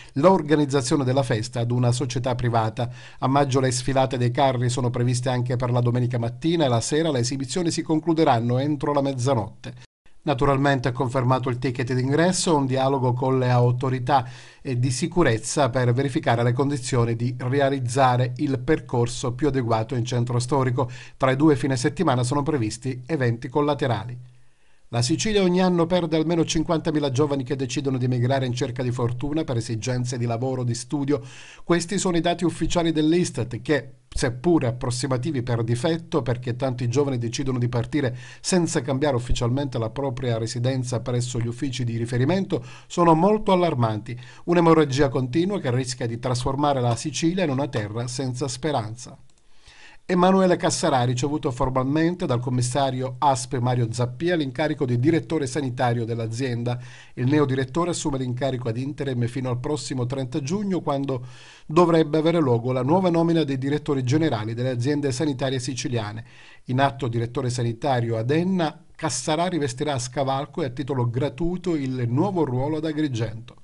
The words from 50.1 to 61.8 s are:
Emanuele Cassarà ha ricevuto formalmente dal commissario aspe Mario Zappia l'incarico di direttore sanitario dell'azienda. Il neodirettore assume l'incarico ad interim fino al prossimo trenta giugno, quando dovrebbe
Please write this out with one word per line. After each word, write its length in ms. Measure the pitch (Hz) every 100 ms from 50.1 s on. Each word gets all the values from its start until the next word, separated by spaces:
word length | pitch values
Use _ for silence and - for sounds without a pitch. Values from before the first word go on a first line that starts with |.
Emanuele 460 | 185 180 190 185 170
Cassarà 420 | 185 - 165 135
ha 60 |
ricevuto 480 | 123 123 147 151 151
formalmente 720 | 123 131 131 131 151 165 175 180
dal 140 | 120
commissario 760 | 123 127 120 147 135 127 127 127
aspe 420 | 147 127 - 131
Mario 320 | 123 123 113
Zappia 420 | 110 120 - 165
l'incarico 500 | 175 139 123 151 151
di 140 | 139 120
direttore 480 | 135 160 151 160 139
sanitario 580 | 160 135 127 127 120
dell'azienda. 720 | 113 117 113 113 135 117 120 123 - - -
Il 120 | - 127
neodirettore 640 | 151 143 131 127 147 175
assume 280 | 165 156 135
l'incarico 500 | 127 123 139 127 123
ad 80 | 110
interim 520 | 131 147 135 120 117
fino 220 | 135 127
al 100 | 123
prossimo 460 | 147 151 - 131 120
trenta 340 | 131 127 156
giugno, 400 | 135 196 202 175
quando 440 | 160 139 135 131 127 - - -
dovrebbe 540 | - 156